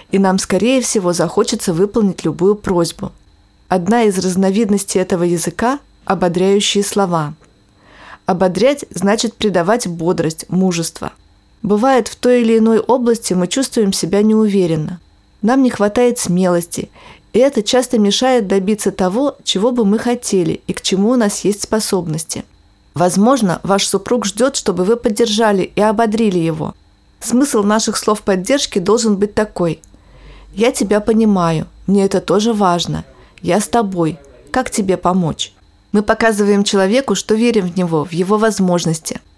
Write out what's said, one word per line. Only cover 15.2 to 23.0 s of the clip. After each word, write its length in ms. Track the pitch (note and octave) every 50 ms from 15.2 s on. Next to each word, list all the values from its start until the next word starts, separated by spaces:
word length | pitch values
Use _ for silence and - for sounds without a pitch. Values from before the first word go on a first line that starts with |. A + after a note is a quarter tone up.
| _ _ _ _
Нам 220 | - G#3+ B3+ C4+ C4
не 60 | B3
хватает 500 | - - G3+ G#3 G#3 B3 B3 A#3+ A#3+ -
смелости, 680 | - - F3 F3+ F#3 F3 F3 E3+ E3+ - - - - - - - - - - - _ _
и 80 | - G#3
это 240 | B3+ C#4+ C#4 A3+ G#3
часто 340 | - - B3 B3 - - A3
мешает 480 | G3+ G3+ G3 - B3+ C4 B3+ B3 G#3
добиться 460 | F3+ G3 G3 F#3 G3 G#3+ G#3 - G3
того, 440 | F#3 - F#3+ F3+ F#3+ B3 C#4+ C#4 - -
чего 300 | - - - F#3 G3+ B3+
бы 120 | B3 B3 A3
мы 140 | G3 G#3 A3
хотели 640 | - A#3+ A#3+ B3 - - G3+ F#3+ E3+ D#3+ D#3+ - - -
и 40 |
к 80 | - -
чему 300 | - - F#3+ F#3 G3+ A3
у 60 | C4
нас 240 | B3 A3 G3+ - -
есть 240 | - F3+ G#3 G3+ -
способности. 800 | - A3 G#3+ G#3+ - G#3 F#3 E3+ E3+ D3+ D#3+ - - - - - - _ _ _ _ _ _ _ _ _
Возможно, 680 | C#3+